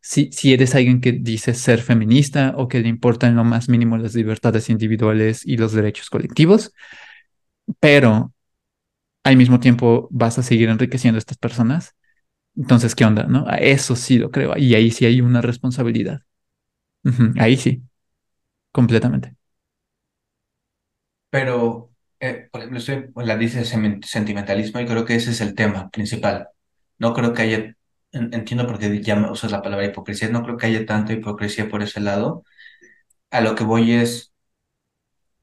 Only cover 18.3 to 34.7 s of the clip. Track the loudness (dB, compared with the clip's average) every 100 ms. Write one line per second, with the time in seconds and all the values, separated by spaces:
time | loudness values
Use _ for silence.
18.3 | _ _ _ _ -2 2 2 0 -4 -8
19.3 | -18 _ _ _ _ _ _ _ _ _
20.3 | _ _ _ _ _ _ _ _ _ _
21.3 | -4 -2 -2 -2 -4 -14 _ _ -12 -10
22.3 | -10 -14 -16 -12 -12 -8 -8 -10 -10 -6
23.3 | -2 -2 -2 -4 -2 -2 -4 -6 -6 -4
24.3 | -6 -4 -4 -4 -8 -6 -4 -2 -2 -2
25.3 | -4 -6 -2 -2 -2 -8 -8 -8 -4 -4
26.3 | -4 -10 _ _ _ _ -6 -4 -2 -2
27.3 | -2 -2 -2 -6 -16 _ _ _ -8 -8
28.3 | -8 -6 -6 -6 -4 -4 -4 -2 0 0
29.3 | -4 -6 -6 -6 -4 -6 -6 -12 -8 -4
30.3 | -4 -4 -4 -2 -2 -2 -4 -2 -6 -8
31.3 | -8 -8 -6 -6 -6 -8 -6 -4 -2 -4
32.3 | -6 _ _ -20 _ _ _ _ _ _
33.3 | -2 -2 -2 -2 2 2 2 0 -4 -14
34.3 | _ _ _ _